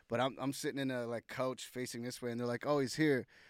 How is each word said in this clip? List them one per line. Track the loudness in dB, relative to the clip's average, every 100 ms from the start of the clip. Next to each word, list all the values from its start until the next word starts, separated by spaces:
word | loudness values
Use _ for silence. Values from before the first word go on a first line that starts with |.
| -4
but | 0
I'm, | 0 0
I'm | -4
sitting | -2 -4 -2
in | -2
a, | 0 -2
like, | -4 -4
couch | -2 -2 -4 -8
facing | -6 -6 -4
this | -6 -6
way, | -4
and | -2
they're | -2
like, | 0 2
"Oh, | 2
he's | 2 4
here." | 4 4 0 -12